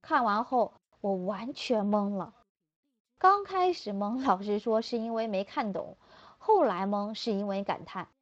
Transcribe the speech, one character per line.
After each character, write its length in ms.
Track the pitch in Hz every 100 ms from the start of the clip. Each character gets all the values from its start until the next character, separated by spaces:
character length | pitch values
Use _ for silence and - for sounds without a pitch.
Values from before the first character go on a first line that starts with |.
看 220 | - 311
完 200 | 233 208
后 300 | 247 254 202 _ _ _
我 140 | 202
完 400 | 196 180 196 233
全 320 | - - 220 202
懵 300 | 208 202 202
了。 180 | 165 _ _ _ _ _ _ _ _ _
刚 260 | 370 403
开 280 | 392 381 359
始 200 | 349 -
懵， 300 | 196 202 247
老 180 | 262 185
实 160 | 202 208
说 240 | 233 220
是 160 | 233 240
因 160 | 226
为 120 | 226 226
没 180 | 190
看 280 | 196 - 220
懂； 240 | 175 - - _ - - _
后 260 | - 427
来 220 | 269 180 196
懵 280 | 202 208
是 180 | 220 240
因 140 | 196 202
为 180 | 196
感 200 | 196 -
叹 240 | 156 185 - _